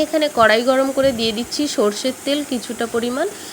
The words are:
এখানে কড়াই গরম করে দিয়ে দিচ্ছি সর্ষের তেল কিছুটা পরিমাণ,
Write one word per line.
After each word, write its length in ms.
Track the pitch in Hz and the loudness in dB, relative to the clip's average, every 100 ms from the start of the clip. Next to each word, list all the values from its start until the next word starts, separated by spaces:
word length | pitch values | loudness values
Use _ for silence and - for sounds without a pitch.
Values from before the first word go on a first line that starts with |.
এখানে 240 | 302 320 294 247 | 2 0 0 4
কড়াই 260 | 220 226 | 4 4
গরম 260 | 247 262 269 | 4 2 2
করে 180 | 269 269 | 2 2
দিয়ে 200 | 233 226 | 2 0
দিচ্ছি 300 | 214 240 - 294 | -2 -4 -2 -2
সর্ষের 480 | - 208 208 262 254 | 0 0 0 -4 -4
তেল 160 | 277 285 | -2 -2
কিছুটা 420 | 285 247 - 226 226 | -2 -6 -6 -6 -4
পরিমাণ, 400 | 233 240 254 381 - - | -2 -2 -2 -4 -6 -14